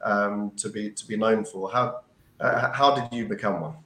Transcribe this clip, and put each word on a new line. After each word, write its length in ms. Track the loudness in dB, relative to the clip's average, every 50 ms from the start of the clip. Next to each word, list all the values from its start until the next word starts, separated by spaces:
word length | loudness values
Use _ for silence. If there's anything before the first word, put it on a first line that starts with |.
| -2
um, 480 | 0 2 2 2 0 -2 -4 -4 -6 -6
to 140 | -6 -8 -6
be, 200 | -6 -6 -6 -6
to 160 | -8 -12 -10
be 100 | -6 -2
known 280 | 0 4 4 4 2 2
for. 260 | -6 -8 -8 -6 -2
How, 320 | 0 0 0 0 -2 -8 -14 _ _ _ _ _ _ -2
uh, 280 | 0 2 2 2 0 0
h-, 80 | 2
how 180 | 6 6 6 6
did 180 | 4 -2 -4
you 140 | -4 -6 -4
become 340 | -4 -4 -2 -2 -2 -2 -2
one? 140 | -4 -8 -10 -14 -20